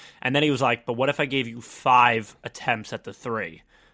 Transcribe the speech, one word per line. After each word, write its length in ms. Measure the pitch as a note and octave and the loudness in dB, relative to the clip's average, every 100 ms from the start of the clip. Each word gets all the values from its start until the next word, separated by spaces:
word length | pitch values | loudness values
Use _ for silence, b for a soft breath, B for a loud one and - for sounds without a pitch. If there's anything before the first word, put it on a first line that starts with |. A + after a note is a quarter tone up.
| B B | B B
And 160 | B2+ C#3+ | -2 2
then 60 | |
he 80 | D3+ | 2
was 100 | B2+ | 2
like, 240 | B2+ A#2 | 0 0
"But 100 | - | -4
what 140 | A#2 C3+ | -2 -2
if 100 | C#3+ | 0
I 60 | |
gave 240 | C#3+ C3+ A#2 | -2 -2 -6
you 140 | A#2 | -10
five 720 | - - C3+ B2 A#2+ A2+ G#2 - | -16 -4 4 6 6 4 -6 -14
attempts 480 | - - - A2 G#2+ | -14 -8 -4 -4 -4
at 120 | A2+ | -12
the 100 | - | -12
three 480 | - B2 A2 F2 D#2+ _ b b | -12 -6 -6 -6 -12 _ b b